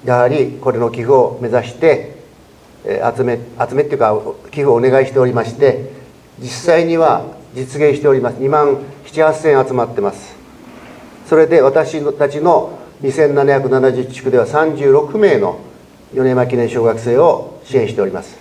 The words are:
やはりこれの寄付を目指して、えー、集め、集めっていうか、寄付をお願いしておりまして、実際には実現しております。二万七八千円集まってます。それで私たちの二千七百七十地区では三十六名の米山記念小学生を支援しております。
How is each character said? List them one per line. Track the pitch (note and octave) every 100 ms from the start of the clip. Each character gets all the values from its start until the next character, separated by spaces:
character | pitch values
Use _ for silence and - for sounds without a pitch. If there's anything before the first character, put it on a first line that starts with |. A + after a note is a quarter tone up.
や | - B2
は | B2
り | D3 B2 -
こ | C3
れ | A#2
の | A#2
寄 | A#2+
付 | A#2
を | C3+ A#2 -
目 | A#2+
指 | A#2+ -
し | -
て、 | E3 C3+ - - - - - - - -
え | - -
ー、 | A#2 A#2
集 |
め、 | B2 A#2+ - - A#2+
集 |
め | C3
っ | D3
て |
い | C3+
う |
か、 | A2 G#2 - - -
寄 | D3
付 | C#3+
を |
お | A#2
願 | C3 C3+
い | C3
し |
て | C#3
お |
り | B2
ま | G#2+
し | A2+
て、 | - C#3 A2+ - - - - _ -
実 | B2+
際 | - F3 E3
に | E3+ E3
は | D#3+ G2+ - - -
実 | B2+ B2+ D3
現 | D3+ C3+
し |
て | D3
お |
り | C3
ま | A#2+
す。 | A#2+
二 | C3+
万 | D3+ C#3+ C3+ - - -
七 | D#3+
八 | D#3
千 | D#3 E3 C#3
円 | B2+
集 |
ま | B2+
っ | A#2
て | A#2
ま | G2+
す。 | - - - - - - - - - - - -
そ |
れ | D#3+ D#3
で | E3
私 | C3+ C3+ D3+ D#3+ D3 C#3+
た | C#3+
ち | D3
の | E3 D#3+ - - - -
二 | C#3
千 | C3 D3
七 | C#3+ C#3
百 | C#3 C3
七 | C3 C3
十 | B2
地 | A#2+ -
区 | C3
で | B2
は | A#2
三 | D3 D#3+ C#3+
十 | C#3
六 | C#3 D3 G#3+
名 | G3+ C3
の | F#2+ - - - - _ -
米 | C3 C3
山 | B2+ B2
記 | B2
念 | A#2
小 | A#2+
学 | A2+ A2+
生 | A#2+ A#2+
を | E3 - - -
支 | - C3
援 | G#2+
し |
て | G#2+
お |
り | F#2+
ま | F#2
す。 | - -